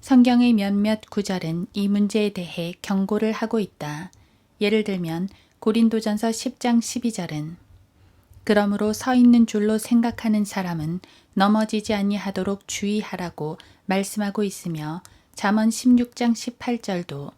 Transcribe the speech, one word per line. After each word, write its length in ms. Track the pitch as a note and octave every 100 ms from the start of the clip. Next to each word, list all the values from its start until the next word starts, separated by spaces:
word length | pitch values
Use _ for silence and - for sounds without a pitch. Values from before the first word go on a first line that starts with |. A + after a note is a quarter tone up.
성경의 540 | - C4 B3 A#3+ A#3+
몇몇 480 | A3 G3 G3+ G#3 G#3+ -
구절은 600 | - G3 F#3 E3 E3 F3
이 120 | - G3+
문제에 440 | G3+ G3+ G#3+ G#3
대해 400 | G3 E3+ - E3+ F3+
경고를 480 | - G3 F#3+ G#3 A3
하고 280 | G#3+ A3 A3+
있다. 500 | G3 _ D3 D3 F#3 _ _ _ _ _
예를 220 | G#3 A3
들면 440 | G#3+ F#3+ E3+ E3 F#3+ - _ _
고린도전서 760 | - A3 A3+ A3 G#3+ G#3 A3+
십 260 | A3+ C4 -
장 220 | B3 A#3
십이 320 | - B3 A#3+
절은 440 | A3 E3+ D#3 D3+ F3 _ - _ _ _ _ _ -
"그러므로 480 | - G#3 G3+ G3+ G#3+
서 220 | G#3+ -
있는 320 | B3+ A#3+ A#3+ A3+
줄로 320 | G#3+ G#3 G#3+
생각하는 680 | - A#3 A#3 A#3 A#3 G#3+
사람은 560 | G3+ - F#3 E3+ D3+ F3+ - _ _
넘어지지 600 | - G3 G#3+ A3 G#3+ G3+
아니하도록 720 | G#3 G3 G3+ F#3+ F#3+ F#3+ G3 -
주의하라"고 920 | - G3+ G#3 G3 F3+ F3 - D3+ E3+ - _ -
말씀하고 560 | F#3+ G3 G#3+ G3+ G3
있으며 600 | G3+ - F3 D#3 D3+ E3+ - _ _
잠언 360 | - G3+ G#3+ A3
십육 460 | A3 B3+ B3 A#3+ -
장 180 | A#3+
십팔 440 | A3+ - - - A#3
절도 540 | - F3+ F3 C#3+ C#3+